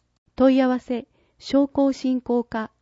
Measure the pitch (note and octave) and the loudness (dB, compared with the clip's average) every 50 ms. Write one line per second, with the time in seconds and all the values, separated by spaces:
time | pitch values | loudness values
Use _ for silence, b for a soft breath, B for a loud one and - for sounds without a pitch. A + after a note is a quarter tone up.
0 | _ _ _ _ _ _ _ - B3+ C4+ C4 C4+ C4 B3+ B3+ B3 - - B3 A3+ | _ _ _ _ _ _ _ 2 4 4 4 4 2 0 -2 -4 -6 -8 -8 -8
1 | B3+ - _ _ _ _ _ _ - - - C#4 C#4+ C4+ - C#4 C#4 C4+ C4 - | -10 -12 _ _ _ _ _ _ -6 -2 0 0 0 0 0 0 0 0 -2 -2
2 | - B3+ B3+ B3 - - A#3+ A#3+ A#3 - - A3 G#3+ - _ _ | -4 -4 -4 -4 -4 -4 -4 -4 -4 -6 -8 -10 -10 -10 _ _